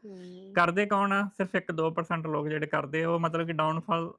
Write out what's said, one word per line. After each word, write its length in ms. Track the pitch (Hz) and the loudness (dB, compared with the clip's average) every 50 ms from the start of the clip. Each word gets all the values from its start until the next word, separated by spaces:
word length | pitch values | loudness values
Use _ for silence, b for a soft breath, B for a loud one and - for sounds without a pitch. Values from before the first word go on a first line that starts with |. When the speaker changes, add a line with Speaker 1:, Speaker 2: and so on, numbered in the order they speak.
| - | -14
Speaker 1:
ਹੂੰ। 480 | 208 190 185 180 180 180 180 190 196 196 | -16 -14 -14 -14 -14 -16 -16 -10 -2 2
Speaker 2:
ਕਰਦੇ 300 | 180 175 170 175 190 208 | 4 4 4 4 2 2
ਕੌਣ 260 | 202 208 196 202 196 | 2 2 2 2 2
ਆ? 180 | 196 196 208 196 - - | 2 2 0 -2 -2 -4
ਸਿਰਫ 180 | 190 180 - | -4 0 -2
ਇੱਕ 160 | 190 185 - | -2 -2 -2
ਦੋ 180 | 170 160 160 165 | -2 0 0 0
ਪਰਸੈਂਟ 360 | 165 - 165 - 175 165 160 160 | 0 -2 -2 -2 -2 -4 -2 -2
ਲੋਕ 200 | 151 147 147 151 | -2 -2 -2 -2
ਜਿਹੜੇ 200 | 151 151 151 151 | -2 -2 -2 0
ਕਰਦੇ 360 | - 156 143 143 151 160 165 | 0 0 -2 0 -2 0 0
ਆ, 60 | 165 | 2
ਉਹ 100 | 170 170 | 2 2
ਮਤਲਬ 280 | 165 165 160 165 170 165 | 0 0 0 0 -2 -2
ਕਿ 60 | 165 | 0
ਡਾਊਨਫਾਲ 580 | 151 156 156 160 165 160 - 170 165 165 170 - | 0 2 2 2 0 -2 -2 -2 -2 -2 -4 -8